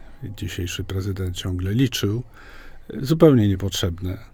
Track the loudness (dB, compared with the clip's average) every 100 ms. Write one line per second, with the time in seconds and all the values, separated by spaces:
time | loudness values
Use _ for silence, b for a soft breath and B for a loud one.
0 | B B -12 -8 -8 -6 -6 -6 -6 -4
1 | -4 -4 -6 -4 -4 -4 0 2 2 2
2 | -2 -2 -6 B B B B B -12 -6
3 | 0 6 8 8 6 2 -2 -2 -2 -2
4 | -6 -6 -12